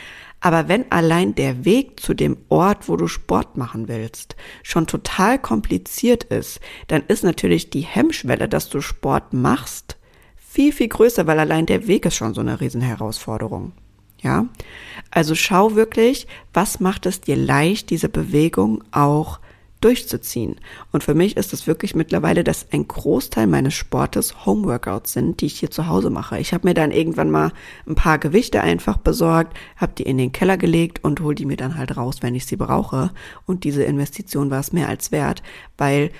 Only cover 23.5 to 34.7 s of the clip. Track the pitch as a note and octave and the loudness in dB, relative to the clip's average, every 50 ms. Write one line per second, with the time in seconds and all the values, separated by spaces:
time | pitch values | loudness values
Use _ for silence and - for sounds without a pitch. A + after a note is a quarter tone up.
23.5 | D#3 C#3 C3+ C3+ - - - - - - C#3+ - - D#3 D3+ - - - - - | 4 2 2 0 -2 -4 -6 -4 -2 -2 -2 -2 -2 -2 -4 -4 -6 -4 -2 0
24.5 | F#3+ G#3+ G#3 F3+ A#2+ B2 - - F#2+ A2 - - - A#2+ B2+ D#3+ F3+ - - D#3 | 0 0 0 -2 -2 -2 -4 -6 -6 -6 -6 -6 -4 -2 -2 -2 -2 -2 -4 -4
25.5 | - - - D3 - - D#3+ E3+ D#3+ F#3 - - - - - - - - - - | -4 -4 -8 -6 -4 -4 -2 0 0 0 0 0 -2 -4 -6 -6 -6 -6 -4 -4
26.5 | - F3 - F#3 E3+ E3+ D#3 D3 - - E3 E3 D#3+ - D#3 D#3 D#3 D3+ D3+ E3+ | -4 0 2 2 2 2 2 2 2 0 0 0 0 0 0 2 2 2 0 0
27.5 | - - - - - - - - D#3 - - E3 D#3 D3+ - D#3 D3+ A3 B3+ - | -2 -8 -18 -20 -20 -14 -8 -2 2 2 4 4 4 2 2 2 2 2 2 2
28.5 | - G#2 G2 - - E3+ - - G#3 - - - D#3 - E3 E3 E3 E3 E3 D#3+ | 0 0 2 2 0 0 0 0 0 2 2 2 2 2 2 4 4 4 2 0
29.5 | - - - - - - F#3 - - - - - C3+ C3 B2+ B2 - - - F#3 | -4 -16 -18 -14 -8 -4 -4 -4 -4 -4 -4 -2 0 0 0 -2 0 0 2 2
30.5 | F#3+ F3+ F3+ F3 E3 E3+ E3+ E3 - - - - D3 - D#3+ D3+ D3 C#3+ D#3+ C#3 | 2 4 2 2 4 4 2 0 -2 -2 -2 -2 -2 0 -2 -2 -2 -2 -2 -4
31.5 | C#3 - C3 C3 E3 D#3+ C#3 - D3 - A#2+ B2 C3 - - B2 A#2+ B2+ - - | -4 -4 -4 -6 -4 -6 -6 -6 -4 -4 -4 -6 -6 -4 -4 -4 -4 -4 -4 -6
32.5 | B2 - - - C3 - G#3 - - C3 - F#3 - - - - - - - - | -6 -4 -2 0 0 0 0 0 -2 -2 -2 -2 -4 -6 -16 -18 -20 -12 -6 -6
33.5 | F#3 F3+ - D3+ C#3+ C#3+ C#3 - C#3+ C#3+ C#3+ C#3+ - - G3 - - C#3 C#3+ C#3 | -4 -2 -2 -2 0 0 0 2 2 0 -2 -4 -6 -12 -12 -6 -4 -2 -2 0
34.5 | C3+ C3+ C#3 - | -2 -2 -4 -2